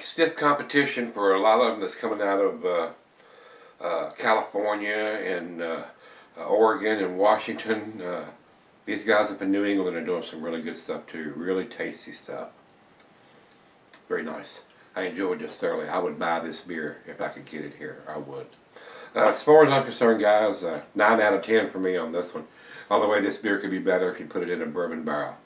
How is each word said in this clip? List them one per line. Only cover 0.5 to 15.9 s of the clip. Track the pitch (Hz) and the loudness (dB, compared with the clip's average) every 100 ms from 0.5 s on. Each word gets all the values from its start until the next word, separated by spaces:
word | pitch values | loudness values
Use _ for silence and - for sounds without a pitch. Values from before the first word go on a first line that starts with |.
| 147 - 143 139 127 117 | 0 0 0 0 -2 -6
for | 104 98 | 0 2
a | 95 | 4
lot | 107 113 | 4 4
of | 117 | 4
them | 104 | 0
that's | 92 | -6
coming | - 113 107 | -6 -6 -2
out | 101 98 | 0 2
of, | 95 82 | 0 0
uh, | 90 87 80 - _ _ - - - - - - | -2 -2 -2 -8 _ _ -20 -20 -20 -20 -20 -10
uh, | 87 - - | -4 -4 -6
California | - 123 107 107 101 107 104 104 107 | -4 2 2 0 -2 -2 -2 -2 -2
and, | 107 107 92 90 87 85 | -2 -4 -4 -4 -6 -8
uh, | 85 82 - - - - - 82 | -6 -6 -10 -18 -20 -20 -20 -10
uh, | |
Oregon | 85 104 - 95 107 107 | 0 4 4 4 0 0
and | 92 90 | -2 2
Washington. | 104 110 - 101 110 107 104 107 | 4 4 0 -6 -4 -4 -6 -10
Uh, | 90 85 80 - _ _ _ _ | -8 -8 -10 -16 _ _ _ _
these | - 104 | -8 -4
guys | - 104 107 | 2 2 2
up | 98 | -2
in | 98 | -2
New | 98 | 0
England | 101 98 90 85 | 2 0 -2 -4
are | |
doing | 82 87 | -4 -4
some | - 82 | -6 -10
really | 82 82 | -8 -8
good | 80 80 | -8 -10
stuff | - 80 - | -10 -10 -10
too. | 82 76 | -12 -10
Really | 73 90 92 | -6 -2 -2
tasty | - - 82 78 - | -4 -8 -10 -10 -16
stuff. | - - - - - _ _ _ - - _ _ _ _ _ _ _ _ - - | -16 -12 -12 -12 -16 _ _ _ -20 -20 _ _ _ _ _ _ _ _ -20 -6
Very | 87 | -6
nice. | - - 95 - - _ - | -4 -10 -12 -16 -18 _ -14
I | 92 | -8
enjoyed | 92 85 92 85 | -6 -2 -2 -2
this | 76 - | -6 -4
thoroughly. | 85 80 | -2 -2
I | - | -2